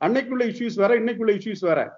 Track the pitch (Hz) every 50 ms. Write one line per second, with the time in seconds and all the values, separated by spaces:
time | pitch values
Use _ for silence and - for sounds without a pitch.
0 | 147 180 233 269 269 247 262 247 247 226 - - 240 233 - 202 196 208 240 233
1 | 220 240 233 226 226 220 208 190 196 220 202 - 185 170 160 143 113 - -